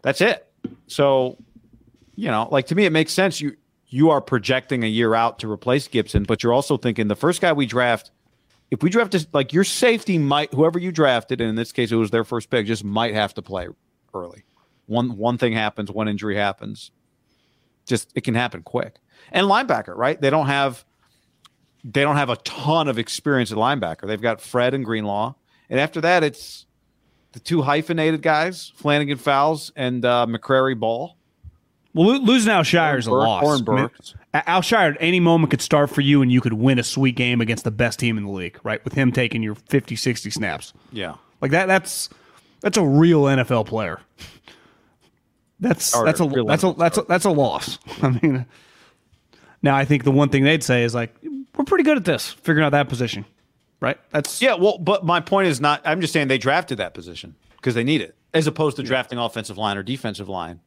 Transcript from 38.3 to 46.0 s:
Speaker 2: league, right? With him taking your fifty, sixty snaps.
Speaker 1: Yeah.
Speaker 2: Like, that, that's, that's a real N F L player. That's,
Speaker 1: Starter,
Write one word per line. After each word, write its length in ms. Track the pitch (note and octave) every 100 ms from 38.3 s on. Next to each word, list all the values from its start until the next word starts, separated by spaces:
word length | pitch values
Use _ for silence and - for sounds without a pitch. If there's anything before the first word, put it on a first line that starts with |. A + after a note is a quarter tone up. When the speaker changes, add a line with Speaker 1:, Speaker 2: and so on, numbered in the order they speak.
Speaker 2:
league, 260 | G2 F2 -
right? 200 | G#2 A2
With 100 | -
him 180 | C#3+ C3
taking 320 | B2 A#2+ A#2
your 100 | A2
fifty, 420 | G#2 _ - - C#3
sixty 360 | - A#2 G#2+
snaps. 420 | - G2 D2 - _ _
Speaker 1:
Yeah. 240 | A2+ F2+ C#2+ _ _
Speaker 2:
Like, 120 | C3+
that, 160 | D#3+ F#3+
that's, 420 | F#3+ F#3 - - _ _ _ _ _
that's 160 | G#3 A3
a 60 |
real 440 | D#3 C#3+ E3 D#3+ C#3
N 100 | C3+
F 140 | A#2+
L 120 | B2
player. 360 | G#2+ A2 F#2+ E2+ _ _ - - - - _ _ _ _ _ _ _ _ _ _
That's, 260 | A#3 F#3+ -
Speaker 1:
Starter, 200 | A#2+